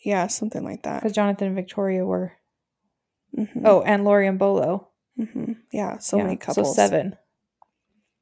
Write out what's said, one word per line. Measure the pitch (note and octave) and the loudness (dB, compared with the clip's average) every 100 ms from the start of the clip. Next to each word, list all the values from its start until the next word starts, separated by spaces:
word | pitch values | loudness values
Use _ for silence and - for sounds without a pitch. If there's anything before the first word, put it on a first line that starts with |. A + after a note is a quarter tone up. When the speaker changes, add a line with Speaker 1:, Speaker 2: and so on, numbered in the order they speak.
Speaker 1:
Yeah, | - G3 F3+ | -2 0 0
something | - A3 - - | -2 -6 -6 -8
like | - | -8
that. | - - | -8 -4
Speaker 2:
'Cause | A3 | -2
Jonathan | G3+ G3+ G3+ G3 | 0 0 0 -2
and | F#3+ | -4
Victoria | F#3 - G3 F#3+ F#3 | -6 -4 0 0 0
were. | F#3 F#3 - _ _ _ _ _ _ _ _ _ - | -2 -4 -8 _ _ _ _ _ _ _ _ _ -6
Speaker 1:
Mm-hmm. | G#3+ - A3 | -6 0 4
Speaker 2:
Oh, | F#3+ | 6
and | - G3+ | 6 2
Lori | G3+ G3+ G3 | 4 4 4
and | F#3+ | 2
Bolo. | G3+ G3 C#3 F#3+ - _ _ - | 2 2 0 -2 -6 _ _ -10
Speaker 1:
Mm-hmm. | A3 - A3+ A3+ _ | -8 -6 -6 -8 _
Yeah, | A3 G3+ - | -6 -6 -6
so | - G3+ | -2 0
Speaker 2:
Yeah, | |
Speaker 1:
many | F#3+ F#3 | 0 -4
Speaker 2:
so | - | -4
Speaker 1:
couples. | F#3+ F3 G#3+ | 0 2 4
Speaker 2:
seven. | G3+ E3 F#3+ - _ _ _ _ _ _ _ _ _ _ | 4 2 -2 -6 _ _ _ _ _ _ _ _ _ _